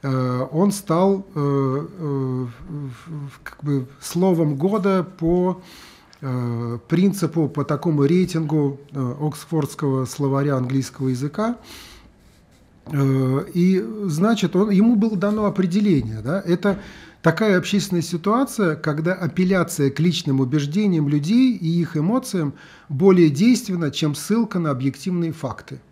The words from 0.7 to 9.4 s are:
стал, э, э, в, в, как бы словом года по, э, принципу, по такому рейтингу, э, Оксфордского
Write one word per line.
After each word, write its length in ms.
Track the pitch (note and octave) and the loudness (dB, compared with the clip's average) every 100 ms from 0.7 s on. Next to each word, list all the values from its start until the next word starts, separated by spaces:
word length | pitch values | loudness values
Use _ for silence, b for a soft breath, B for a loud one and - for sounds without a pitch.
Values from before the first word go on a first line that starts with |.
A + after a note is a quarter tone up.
стал, 520 | G3 - E3 F#3+ G3 G3 | 0 -2 2 2 2 -4
э, 520 | D3+ C#3+ C#3 C3+ C3+ E3 F#3+ | -4 0 0 0 -2 -6 -10
э, 480 | D#3 C#3 C3 B2+ B2 | -6 -4 -2 -4 -6
в, 20 | |
в, 920 | A#2 - D3+ C#3 A#2+ E3+ D#3 C#3 - | -10 -14 -12 -12 -14 -14 -14 -14 -16
как 180 | - - | -20 -10
бы 240 | C#3+ C#3 B2+ - | -4 -2 -4 -12
словом 560 | - F3 F#3+ E3 D#3 C#3 | -8 0 2 2 0 0
года 480 | F3 G#3+ F#3+ F#3+ | 0 0 2 0
по, 580 | F3 - E3 F3+ F3+ F3+ B B B B B B | -2 -4 0 2 0 -2 B B B B B B
э, 580 | C#3 B2+ A#2+ A#2 A#2 A#2 - | -6 -4 -2 -4 -4 -8 -2
принципу, 600 | E3 G3 G3 E3 E3 D3+ | 2 2 2 -2 0 -2
по 160 | - | -2
такому 400 | D3+ D3 F3+ D3+ | -4 -2 0 2
рейтингу, 760 | C#3 F3 F3+ D#3+ D#3 D#3 C#3 C#3 - | 4 4 2 -2 -2 0 0 -4 -12
э, 220 | - B2+ C3+ | -6 -6 -4
Оксфордского 840 | D3+ - | -6 -6